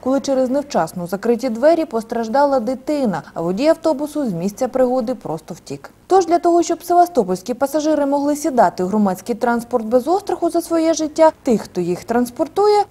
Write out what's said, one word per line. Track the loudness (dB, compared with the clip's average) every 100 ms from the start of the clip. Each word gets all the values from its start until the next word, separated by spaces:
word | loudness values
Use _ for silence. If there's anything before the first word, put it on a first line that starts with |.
коли | -2 0
через | 0 0 0
невчасно | -2 -2 -2 -2 -4 -6
закриті | -4 0 0 -2
двері | 2 4 4
постраждала | 0 -4 -4 -6 -2 2 2 2
дитина, | -2 -6 -4 -2 0 -2 -6
а | -6
водій | -4 0 2
автобусу | 2 0 -2 -4 -4 -4
з |
місця | -2 -4 -4 -4
пригоди | 0 0 0 -4
просто | -6 -6 -8 -10
втік. | -16 -14 -14 -16 _ 2
Тож | 2 4
для | 2
того, | 4 2
щоб | 2 -4
севастопольські | 0 4 4 2 0 -2 -6
пасажири | -4 -2 0 0 0 0
могли | 0 0 -2
сідати | 0 4 2 2
в | -2
громадський | 2 0 -2 -6
транспорт | -4 -2 -2 -2 -4 0
без | 0 2
остраху | -2 -2 -2 -2
за | -2
своє | -2 0 0
життя, | 0 -2 4 2 2
тих, | 0 0
хто | -2 -4
їх | -4 -4
транспортує, | -2 -2 -2 -4 -4 0 2 2 0